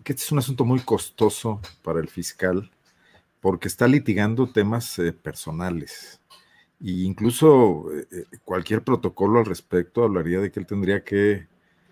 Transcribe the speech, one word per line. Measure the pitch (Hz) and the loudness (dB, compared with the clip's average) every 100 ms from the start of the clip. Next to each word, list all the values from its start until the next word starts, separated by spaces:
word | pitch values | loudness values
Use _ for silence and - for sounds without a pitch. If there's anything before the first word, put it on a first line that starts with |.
que | - | -8
este | 139 | -8
es | - | -2
un | 147 | -2
asunto | 127 127 120 | -2 0 2
muy | 127 | 0
costoso | - 143 - - 107 - 113 107 - - | 0 -2 -2 0 0 0 -6 -8 -10 -14
para | - 82 | -6 -4
el | 78 | -4
fiscal, | - 87 - 92 90 - _ _ _ _ _ _ _ | -8 -10 -4 -2 -2 -4 _ _ _ _ _ _ _
porque | 92 92 95 | -2 -2 -4
está | - 123 | 2 4
litigando | 143 131 98 104 113 127 | 4 2 0 0 0 0
temas, | - 104 117 117 - | 2 0 -2 -6 -4
eh, | 85 | -4
personales. | 82 - - - 80 90 85 - - - - _ - _ _ _ _ | -4 -12 -12 -10 -8 -6 -6 -8 -16 -20 -20 _ -20 _ _ _ _
E | 98 | -8
incluso, | 90 92 95 113 120 151 139 113 80 73 | -4 -4 -2 -2 4 8 8 8 4 -4
eh, | 76 - | -10 -10
eh, | 92 - - | -14 -14 -18
cualquier | - 92 87 110 | -6 -6 -2 -2
protocolo | - 120 98 - 98 117 | 0 -2 -2 -2 2 2
al | 107 | 2
respecto | 87 - 90 87 - | -4 -2 -2 -2 0
hablaría | 117 92 80 90 | 0 0 -2 -2
de | 101 | -4
que | - | -6
él | 92 | -8
tendría | 101 92 98 | -4 -2 -2
que, | - 101 101 98 90 _ _ _ _ | -2 2 2 0 -6 _ _ _ _